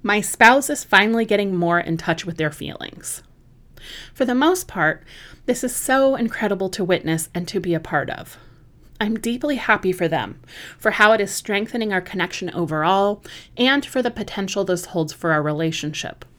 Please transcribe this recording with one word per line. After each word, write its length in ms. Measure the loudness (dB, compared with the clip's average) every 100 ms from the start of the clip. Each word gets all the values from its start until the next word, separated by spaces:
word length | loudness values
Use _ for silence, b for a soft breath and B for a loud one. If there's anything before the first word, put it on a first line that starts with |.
my 180 | 0 -2
spouse 480 | -2 6 8 8 2
is 140 | -6
finally 420 | 4 4 4 2
getting 300 | 2 2 2
more 240 | 0 2 0
in 180 | 0 -2
touch 300 | -2 -2 -4
with 120 | -4
their 120 | -4
feelings. 720 | -4 -12 -10 -14 -12 -12 -12 -14 -20 -20 -20 -20 -20 B B B
For 100 | -2
the 100 | 0
most 320 | 4 4 2 -2
part, 380 | 0 0 0 B B B B -4
this 160 | -2
is 120 | -2
so 420 | -4 0 4 4 2
incredible 520 | -2 -2 -2 0 -2
to 140 | -2
witness 440 | 0 0 0 -2 -4
and 120 | -8 -4
to 120 | -4
be 140 | -2
a 60 | -2
part 300 | -2 -4 -2
of. 280 | -8 -12 -20 b b -20 -20 -20 -6
I'm 180 | -4 -2
deeply 380 | -4 -2 -2 -2
happy 360 | 0 2 2
for 140 | 0 0
them, 340 | 0 -4 -10 B B B B
for 140 | -2
how 200 | 6 6
it 80 | 6
is 120 | 2
strengthening 600 | -4 -2 -2 -2 -4 0
our 80 | -2
connection 500 | -2 -4 -4 -4 -6
overall, 720 | -4 -2 0 2 4 2 0 B B B 0
and 280 | 2 2
for 160 | 0 -2
the 100 | -2
potential 540 | -4 -8 -6 -4 -2
this 220 | -2 -2 -2
holds 260 | -4 -4
for 200 | -4 0
our 100 | 0
relationship. 840 | 0 -2 -2 -2 -6 -8 -12 -14 -20